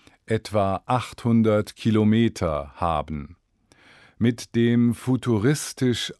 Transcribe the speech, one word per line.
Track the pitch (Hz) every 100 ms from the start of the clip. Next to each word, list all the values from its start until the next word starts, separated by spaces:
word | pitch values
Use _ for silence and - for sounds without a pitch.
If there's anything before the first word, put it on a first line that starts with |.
| - _
etwa | - 110 - 107 98 95 -
achthundert | 123 - - 120 117 110 107 104 -
Kilometer, | 117 107 107 110 113 - 87 73 71 -
haben. | 87 76 71 76 71 - _ _ _ _ - - - -
Mit | 113 117 -
dem | 117 117 120 120
futuristisch | 110 - 127 127 110 117 151 - - 127 113 - -